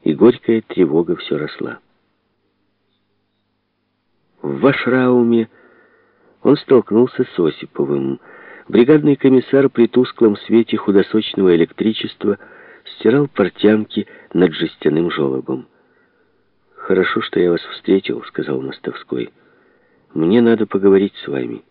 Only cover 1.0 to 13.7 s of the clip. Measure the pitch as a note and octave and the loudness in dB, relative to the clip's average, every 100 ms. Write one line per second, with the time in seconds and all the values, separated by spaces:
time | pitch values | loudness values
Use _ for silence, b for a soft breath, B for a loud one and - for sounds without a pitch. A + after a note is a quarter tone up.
1 | E2+ E2+ - D2+ D2+ - - - _ _ | -2 -6 -6 -8 -8 -10 -12 -14 _ _
2 | _ _ _ _ _ _ _ _ _ _ | _ _ _ _ _ _ _ _ _ _
3 | _ _ _ _ _ _ _ _ _ _ | _ _ _ _ _ _ _ _ _ _
4 | _ _ _ _ D2 C#2 A#2+ C#3 - B2+ | _ _ _ _ -10 -2 0 0 -2 0
5 | B2+ B2 A#2 A#2 A2+ b b b b b | 2 2 2 0 -2 b b b b b
6 | b b b b - D3 - C3 - G#2+ | b b b b 0 0 4 2 2 0
7 | B2 - B2+ - E2 - D2 - C#2 C#2+ | 0 0 -6 -2 -2 -2 -16 -6 -4 -2
8 | C2+ C2 B B B B B G#2 A#2+ D#3 | -4 -8 B B B B B 2 4 4
9 | D3 C#3 C3+ C3 - C3+ C3+ - A2+ B2 | 2 2 4 2 2 0 2 2 2 2
10 | B2+ - A2+ G2+ - A2 A2+ G#2+ - G2 | -2 2 0 0 0 0 2 -4 0 2
11 | F#2 A2 - - F#2+ E2+ E2 - G#2 A2 | 2 -2 -4 0 2 4 0 -2 -4 -4
12 | - - G#2 G2+ B B B B - - | -10 -6 -6 -6 B B B B -20 -2
13 | A2 C3 C#3+ - F#2 - G#2 | 2 2 0 -2 -2 2 2